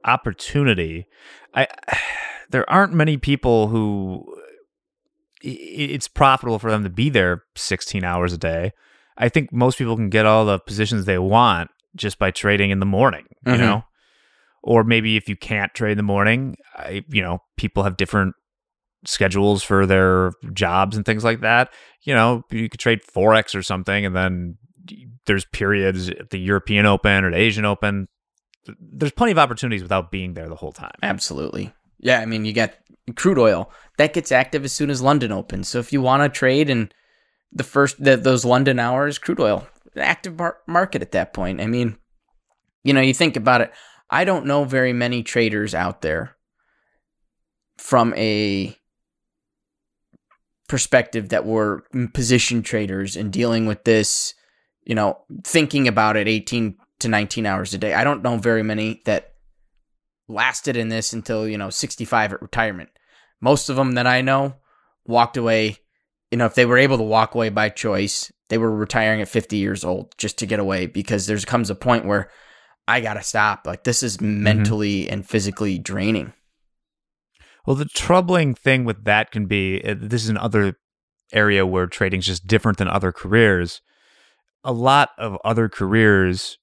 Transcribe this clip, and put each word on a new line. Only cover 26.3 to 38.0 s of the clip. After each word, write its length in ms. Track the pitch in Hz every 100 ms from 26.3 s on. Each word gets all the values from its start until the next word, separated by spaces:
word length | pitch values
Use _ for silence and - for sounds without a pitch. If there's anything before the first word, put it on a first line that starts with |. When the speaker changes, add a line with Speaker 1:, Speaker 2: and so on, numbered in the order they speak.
| 98
Speaker 1:
European 460 | 92 98 - 104 104
Open 400 | 98 104 98 95
or 60 |
the 60 | 85
Asian 280 | 110 107 104
Open. 420 | 101 104 98 95 _ _ _ _ _ -
Th-, 120 | -
there's 320 | - 135 147
plenty 220 | - 233
of 40 | 165
opportunities 460 | 139 117 123 104
without 280 | 90 95 87
being 220 | 98 92
there 140 | 82 80
the 80 | 80
whole 160 | 73
time. 240 | - - -
Speaker 2:
Absolutely. 720 | 202 196 - 69 76 - 98 _ _ _
Yeah, 200 | 123 123
I 40 | 113
mean, 200 | 110 107
you 80 |
got 200 | 110 110 _ _ _ - 117
crude 200 | 185 151
oil. 320 | 113 87 - - _ -
That 160 | 151
gets 180 | 170 -
active 320 | 127 135 151 139
as 60 |
soon 180 | - 143
as 120 | 135
London 300 | 131 147 117
opens. 340 | 98 - 98 98
So 120 | 123
if 120 | 117
you 80 | 139
wanna 280 | 127 139 143
trade 400 | - 131 135 151
in 200 | 123 107 _ _ _ _ _ _
the 120 | - -
first, 360 | 139 139 -